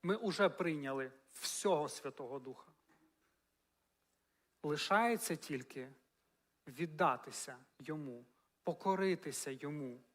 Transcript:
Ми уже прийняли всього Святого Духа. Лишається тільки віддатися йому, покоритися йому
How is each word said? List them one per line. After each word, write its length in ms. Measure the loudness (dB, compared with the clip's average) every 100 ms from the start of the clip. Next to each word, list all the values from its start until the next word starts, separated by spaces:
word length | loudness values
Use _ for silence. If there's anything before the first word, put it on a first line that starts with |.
Ми 120 | 0 0
уже 340 | 0 4 4
прийняли 640 | 4 0 0 -2 -2 -4 -8 _
всього 580 | -10 -6 0 4 4 2
Святого 500 | -4 -10 -8 -8 -8
Духа. 320 | -10 -14 -16 _ _ _ _ _ _ _ _ _ _ _ _ _ _ _ _ _ _ _
Лишається 720 | -2 0 4 6 6 2 0 -4
тільки 580 | -4 -6 -6 -12 -12 -14 _ _ _ _ _ _ -18
віддатися 880 | -6 -6 4 4 4 -2 -10 -10 -12 -18 _
йому, 460 | -8 -6 -6 -10 -14 _ _ _
покоритися 880 | -4 0 2 4 4 2 -2 -6 -6
йому 500 | -6 -6 -4 -6 -8 -16